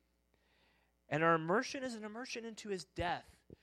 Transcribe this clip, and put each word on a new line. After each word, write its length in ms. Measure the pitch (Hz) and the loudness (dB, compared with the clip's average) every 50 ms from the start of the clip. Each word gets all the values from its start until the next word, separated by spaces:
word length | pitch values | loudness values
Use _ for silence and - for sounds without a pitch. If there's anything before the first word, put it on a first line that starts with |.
| _ _ _ _ _ _ _ _ _ _ _ _ _ _ _ _ _ _ _ _ _ - | _ _ _ _ _ _ _ _ _ _ _ _ _ _ _ _ _ _ _ _ _ -2
And 160 | - 151 165 | 2 4 6
our 100 | 165 165 | 6 6
immersion 480 | 165 160 165 185 226 254 - - 285 254 | 6 4 4 2 2 2 0 -4 -6 -6
is 120 | 262 233 | -6 -6
an 100 | 220 214 | -6 -8
immersion 400 | 214 208 226 254 247 - 240 226 | -10 -8 -10 -10 -8 -8 -8 -8
into 240 | 226 220 - - 214 | -8 -10 -10 -6 -6
his 160 | 202 185 - | -6 -6 -6
death. 400 | - _ - 170 175 160 131 - - - - _ - - - | -8 _ -2 0 0 0 -2 -4 -8 -20 -20 _ -20 -20 -20